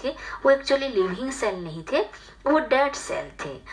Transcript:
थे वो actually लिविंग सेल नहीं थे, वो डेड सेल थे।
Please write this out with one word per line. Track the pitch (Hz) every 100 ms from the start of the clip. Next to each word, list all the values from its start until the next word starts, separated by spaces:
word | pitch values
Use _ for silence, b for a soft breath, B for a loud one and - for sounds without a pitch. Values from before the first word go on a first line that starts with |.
थे | 262 B B B 269
वो |
actually | 269 269 277 269 208
लिविंग | 185 190 262
सेल | 262 214 185
नहीं | 170 160 160
थे, | 294 - B B B 269
वो | 311
डेड | 311 262 277
सेल | 277 - - 143 - 143
थे। | 131 B